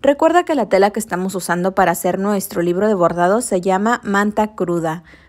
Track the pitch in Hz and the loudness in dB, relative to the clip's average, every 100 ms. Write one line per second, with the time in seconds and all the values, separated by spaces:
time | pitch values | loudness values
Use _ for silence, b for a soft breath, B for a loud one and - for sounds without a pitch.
0 | 269 285 320 339 349 294 214 190 202 220 | 2 2 2 2 0 -2 0 2 2 0
1 | - 175 185 185 - 175 185 190 180 170 | -6 -6 -4 -6 -4 -2 0 2 0 2
2 | 185 185 196 202 - 180 175 175 214 196 | -2 -2 -2 -2 -4 -4 -2 0 0 2
3 | 165 170 175 214 247 185 185 190 214 240 | 2 2 2 2 0 -2 0 0 0 -2
4 | 214 202 208 208 214 214 175 170 160 170 | 0 0 0 0 -2 -2 -2 -2 -2 -6
5 | B B | B B